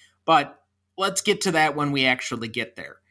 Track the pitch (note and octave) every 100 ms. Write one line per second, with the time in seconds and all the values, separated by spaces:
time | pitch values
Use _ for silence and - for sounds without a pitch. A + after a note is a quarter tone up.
0 | _ _ - D#3 C#3 - _ _ _ -
1 | G3 F#3 - G3+ G3 D#3+ D#3 D3 C#3+ C#3
2 | C3 B2+ - A#2 A2+ A2+ A2+ - D2+ -
3 | _